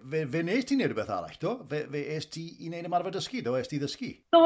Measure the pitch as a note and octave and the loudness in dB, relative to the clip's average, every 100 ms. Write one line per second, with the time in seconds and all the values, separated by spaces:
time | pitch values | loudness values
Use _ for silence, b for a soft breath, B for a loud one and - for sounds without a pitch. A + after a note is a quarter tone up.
0 | C3 D#3 C#3+ D#3 E3+ A#3+ B3 C#4 D#3+ A2+ | -4 -4 0 0 2 0 2 2 2 0
1 | G2+ F#2 D#2+ - E3+ B3 D3 D3+ - C#3+ | 0 -2 -4 -4 -4 -4 -4 -4 -4 -4
2 | C3+ D3+ - D#3+ E3 - E3 E3+ E3+ F3 | -4 -4 -6 -10 -10 -10 -8 -6 0 0
3 | F#3 F#3+ - B3+ A#2 B2+ - C#3+ C#3+ - | 0 -4 -4 -4 0 0 0 -2 -2 -4
4 | B3 - - E4 | -8 -10 6 10